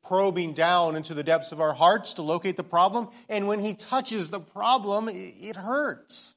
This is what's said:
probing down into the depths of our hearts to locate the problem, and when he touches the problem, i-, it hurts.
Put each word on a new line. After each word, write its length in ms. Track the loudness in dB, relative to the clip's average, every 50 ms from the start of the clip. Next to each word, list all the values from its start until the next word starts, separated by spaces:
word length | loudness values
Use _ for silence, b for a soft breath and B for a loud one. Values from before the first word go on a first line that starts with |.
| -6
probing 500 | 0 2 2 4 2 2 0 -2 -2 0
down 420 | 2 4 4 4 4 2 2 0
into 180 | -4 -6 -8 -6
the 80 | -4
depths 300 | 0 2 2 2 0 -2
of 80 | -4 -2
our 120 | 0 0
hearts 420 | 4 6 6 6 6 6 0 -6 -6
to 80 | -4
locate 340 | -2 -2 -2 0 -2 -4 -4
the 80 | -4 -4
problem, 440 | 0 4 4 4 4 2 0 -6 -6 B B B B
and 180 | -4 -2 0
when 140 | 0 -2 -2
he 140 | -2 -4 -4
touches 560 | -6 -6 -2 -2 -2 -2 -2 -4 -4 -4 -6
the 100 | -8 -10
problem, 680 | -12 -12 -8 -2 2 2 2 2 2 0 -2 -2 -2 -4
i-, 40 |
it 420 | -8 -10 -12 -14 -16 -14 -14 -12 -12
hurts. 800 | -10 -6 -4 -2 -2 -2 -2 -4 -8 -12 -14 -14 -14 -14 -16 -18